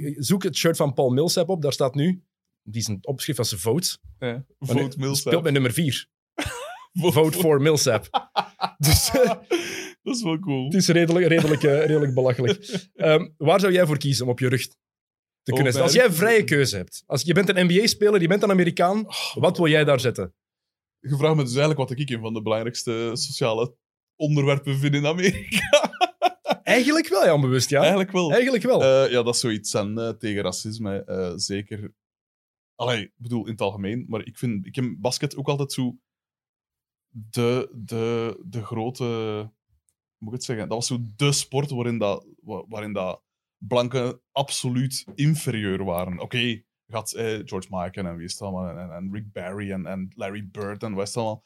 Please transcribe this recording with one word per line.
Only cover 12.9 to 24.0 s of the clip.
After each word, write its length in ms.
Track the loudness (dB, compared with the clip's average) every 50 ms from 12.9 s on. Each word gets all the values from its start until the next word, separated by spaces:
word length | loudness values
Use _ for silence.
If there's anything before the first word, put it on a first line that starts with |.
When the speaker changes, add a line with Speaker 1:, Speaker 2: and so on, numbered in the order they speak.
| _
Speaker 1:
Ehm, 340 | -2 2 4 4 4 2 0 -8
waar 240 | -2 2 4 4 4
zou 120 | 4 4 4
jij 140 | 4 4
voor 120 | 4 2 0
kiezen 260 | 0 0 0 0 0
om 60 | -2
op 80 | -2 0
je 100 | 0 2
rug 180 | 2 0 -2
te 100 | -4 _ _ _ _ _ _ _ _ _ _ _ _ _ _ -6 -2
Speaker 2:
Oh, 40 | 2
Speaker 1:
kunnen 180 | 2 4 4 4
zetten? 100 | 2 2
Als 120 | 4 6
Speaker 2:
mijn 120 | 6 6 4
Speaker 1:
jij 80 | 4
vrije 280 | 2 2 4 4 4 4
keuze 320 | 4 2 2 2 2 0
hebt. 260 | -4 -8 -10 -12 -18 -10
Als, 160 | -4 -4 -4 0
je 100 | 2 2
bent 140 | 2 2 2
een 180 | 2 2 4
N 20 | 4
B 140 | 4 4 4
A-speler, 380 | 2 2 2 4 4 4 4
je 80 | 4 4
bent 140 | 2 2 4
een 80 | 4
Amerikaan. 560 | 4 4 4 2 2 2 2 2 2 0 -2
Speaker 2:
Oh. 280 | -4 -8 -8 -8 -8 -4
Speaker 1:
Wat 200 | 2 2 2 4
wil 100 | 4 4
jij 180 | 4 6 6 6
daar 160 | 6 4 4
zetten? 340 | 2 0 -2 -2 -6 -8 _ _ _ _ _ _ _ _ _ _ _ _ _ _
Speaker 2:
Je 180 | -6 -4 -2
vraagt 200 | 2 2 4 4
me 60 | 4 2
dus 80 | 0 2
eigenlijk 320 | 2 2 2 2 0 -2 -4
wat 100 | -4 -6
ik 120 | -4 -4
een 100 | -4 -6
van 140 | -6 -6 -6
de 80 | -4 -2
belangrijkste 680 | 0 0 0 -2 -4 -6 -8 -4 -4 -4 -2 -2 -4 -4
sociale 600 | -4 -6 -6 -4 -2 -2 0 0 0 -2 -4 -4 _ _ _ _ _